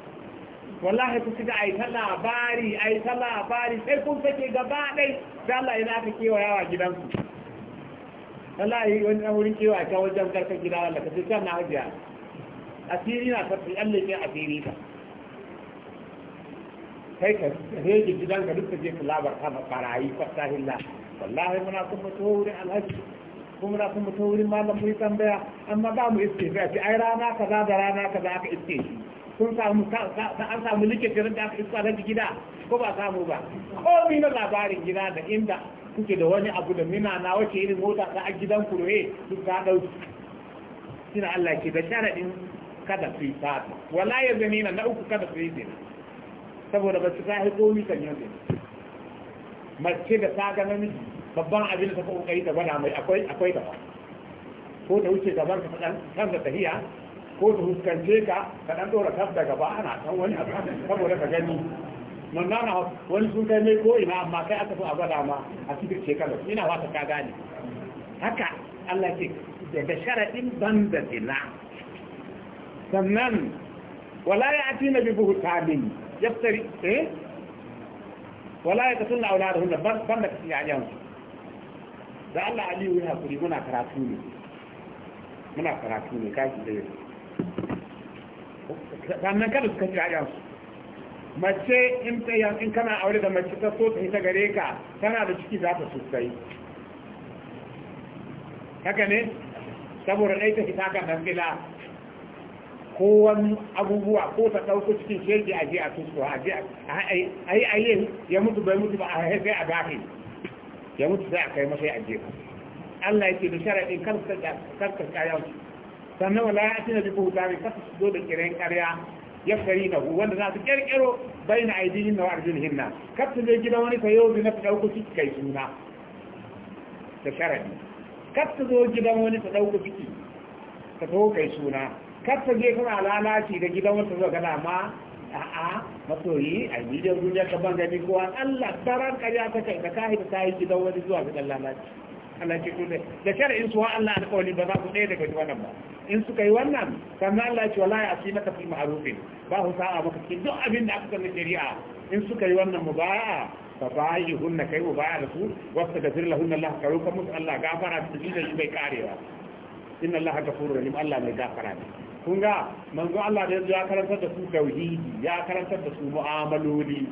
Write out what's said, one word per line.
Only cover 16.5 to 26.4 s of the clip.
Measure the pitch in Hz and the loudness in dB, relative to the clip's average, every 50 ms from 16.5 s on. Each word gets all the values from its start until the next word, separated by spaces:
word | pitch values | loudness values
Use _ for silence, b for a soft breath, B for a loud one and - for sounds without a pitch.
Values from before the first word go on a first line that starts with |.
| - - - - - - - - - - - - - | -14 -14 -14 -16 -16 -16 -16 -16 -16 -16 -16 -14 -4
Kai | - 180 208 208 | 0 4 4 4
ka | - 160 143 - - - - 220 | 4 2 -2 -2 -2 -8 -10 -8
rage | 156 147 180 208 214 214 185 | -2 2 6 6 6 6 6
gidan | 156 - 180 175 196 196 185 | 2 0 0 0 0 0 0
ka | 165 165 | 0 0
duk | 190 - - | -2 -2 -4
ka | 180 | -6
je | 143 160 165 | -4 -4 -4
ka | 160 156 143 | -4 -4 -2
labar | 143 156 151 143 139 127 | 0 0 0 0 -2 -2
kama | - - - 123 131 131 | -2 -6 -6 -4 -6 -6
barayi, | - 127 127 123 120 120 - 139 139 - | -6 -4 -4 -4 -2 -2 -2 -2 -2 -2
fasahilla. | - 151 - - 156 147 135 143 139 135 135 127 - - - - - - - - | -4 -6 -4 -2 -4 -2 -2 -2 -2 -2 -2 -4 -4 -6 -10 -12 -14 -14 -14 -12
"Wallahi | - 98 95 120 156 175 180 185 190 185 | -10 -8 -4 -2 0 0 2 0 0 -2
muna | 190 190 190 180 | -2 -4 -4 -4
son | - 196 190 | -4 -6 -6
mu | 196 190 | -6 -8
taho | 196 202 196 208 208 | -6 -2 2 2 4
wurin | 202 202 208 - 185 | 4 2 0 -2 -6
Alhaji, | 185 180 196 208 196 - - - - - - - - - - - - - - | -6 -2 -2 -2 -2 -2 -6 -8 -8 -12 -14 -14 -16 -16 -16 -16 -16 -16 -10
ko | - 190 | -6 -4
muna | 202 208 208 208 196 | -2 0 0 0 0
son | - 208 202 | 0 -2 -4
mu | 196 | -4
taho | 190 208 208 | -2 0 2
wurin | 208 208 214 214 208 | 2 4 4 4 4
Malam | 208 208 208 208 202 | 4 2 2 2 2
mu | 208 214 | 2 2
yi | 214 214 | 0 2
tambaya, | - 214 208 208 208 214 208 202 202 - - - - - - | 2 2 0 2 4 4 4 4 2 -2 -8 -12 -12 -6 -2
amma | 214 214 220 220 | 0 2 2 2
ba | 220 247 240 240 | 2 2 4 4
mu | 220 190 | 4 4
iske." | 208 - - - | 4 2 2 0